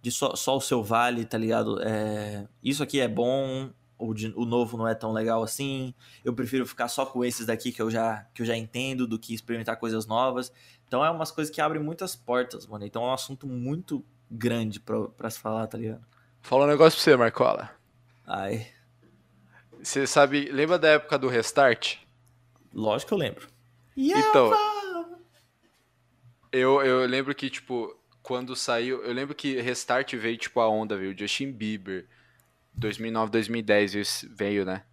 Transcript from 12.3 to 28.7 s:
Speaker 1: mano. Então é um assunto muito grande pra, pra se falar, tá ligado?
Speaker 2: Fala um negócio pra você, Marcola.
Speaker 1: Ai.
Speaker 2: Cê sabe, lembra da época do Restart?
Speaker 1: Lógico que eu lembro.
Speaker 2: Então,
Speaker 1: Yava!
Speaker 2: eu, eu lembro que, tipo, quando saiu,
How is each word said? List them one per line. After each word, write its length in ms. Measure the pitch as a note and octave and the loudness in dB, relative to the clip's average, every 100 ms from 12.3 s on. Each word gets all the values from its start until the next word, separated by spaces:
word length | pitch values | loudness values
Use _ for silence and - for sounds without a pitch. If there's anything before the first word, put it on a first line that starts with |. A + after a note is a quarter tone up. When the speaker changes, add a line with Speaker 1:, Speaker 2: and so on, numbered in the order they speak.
| B2 B2 G#2+ - | 0 0 -8 -14
Speaker 1:
mano. 180 | G#2+ | -12
Então 180 | G2+ A2+ | -8 -4
é 20 | B2 | -2
um 40 | |
assunto 300 | B2+ - C3+ C#3 | -4 -6 -10 -8
muito 580 | B2 B2 D#3 - C#3+ - _ _ | -6 -4 -4 -4 -8 -8 _ _
grande 480 | A2+ A#2+ A#2 A2 G2+ | -2 0 0 -2 -6
pra, 300 | - A2 G#2 | -4 -4 -4
pra 220 | _ A2+ | _ -10
se 80 | - | -6
falar, 260 | A2 A2 A2 | -4 -4 -4
tá 120 | A2 | -6
ligado? 260 | A2 A2+ - _ _ _ | -8 -10 -16 _ _ _
Speaker 2:
Fala 220 | - C3 | 2 6
um 40 | C#3+ | 6
negócio 280 | D3 D#3+ - | 8 6 8
pra 60 | |
você, 120 | - C3 | 6 6
Marcola. 540 | A#2 - B2 G#2 - - _ _ _ _ | 6 4 2 2 -6 -18 _ _ _ _
Speaker 1:
Ai. 440 | - G2 G2 A2 A2+ _ _ _ _ _ _ _ _ - _ - | -8 -6 -4 -8 -10 _ _ _ _ _ _ _ _ -20 _ -14
Speaker 2:
Cê 240 | G2+ C#3 C3+ | -4 -2 4
sabe, 420 | D3+ C#3+ C#3+ D3 | 6 6 4 -2
lembra 280 | C#3 D3+ F3 | 0 2 4
da 100 | D#3 | 6
época 300 | D3+ - C#3+ | 6 4 0
do 100 | C3 | 2
Restart? 680 | A#2+ A2 - C3+ A2+ - - _ _ _ _ _ _ _ | 0 2 6 6 4 -2 -8 _ _ _ _ _ _ _
Speaker 1:
Lógico 360 | A2 A2 A2+ - | -4 0 -2 -2
que 60 | |
eu 40 | G3+ | -2
lembro. 280 | B2+ - - _ _ _ _ - | -2 -6 -20 _ _ _ _ -2
Speaker 2:
Então, 540 | C4+ G#4 A4 G#4+ A#3+ | 2 4 6 6 6
Speaker 1:
Yava! 680 | G#4+ G#4+ G#4 G4 F4 E4+ F4 _ _ _ _ _ _ _ _ _ _ - _ _ | 4 2 -2 -6 -8 -10 -16 _ _ _ _ _ _ _ _ _ _ -20 _ _
Speaker 2:
eu, 300 | C3 C3 C#3 | 4 6 6
eu 240 | C3+ B2+ B2+ | 6 4 2
lembro 280 | C3 C3+ | 0 -2
que, 140 | C#3 C3+ | -4 -6
tipo, 440 | - - B2 A2 - _ _ | -8 -6 -6 -6 -12 _ _
quando 320 | - B2+ B2+ B2 | -8 -6 -6 -6
saiu, 460 | - | -2